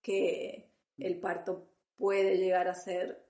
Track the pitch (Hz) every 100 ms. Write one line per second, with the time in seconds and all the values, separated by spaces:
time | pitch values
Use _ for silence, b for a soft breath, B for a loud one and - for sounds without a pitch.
0 | - 196 180 - - - - _ _ -
1 | 185 175 185 175 - 185 - _ _ _
2 | 196 196 196 190 185 185 180 180 - 180
3 | 185 - _